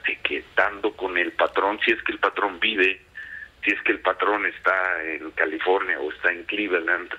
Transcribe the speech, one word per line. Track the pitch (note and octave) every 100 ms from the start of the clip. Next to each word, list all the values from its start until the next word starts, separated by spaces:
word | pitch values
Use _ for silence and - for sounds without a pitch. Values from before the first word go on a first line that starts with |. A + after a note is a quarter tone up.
de | - -
que | - - - -
dando | G2 G2+ G#2+
con | - F#2+ F2+
el | E2+
patrón, | - E2 - G2 G#2 -
si |
es | A2+
que | -
el | G#2
patrón | G2 - G2+ F2
vive, | - G#2+ F#2+ F#2 - - - - - -
si | -
es | G2+
que | -
el | G2+
patrón | F#2 F#2 F#2 G#2 F#2+
está | - F2+ F#2+ F#2 E2+
en | D#2+ D#2 D#2
California | - D#2+ D#2+ F2+ F#2+ F#2 D#2
o | D2+
está | C#2+ F2+
en | E2+ E2+
Cleveland | G#2 G#2 F2 E2 F2 -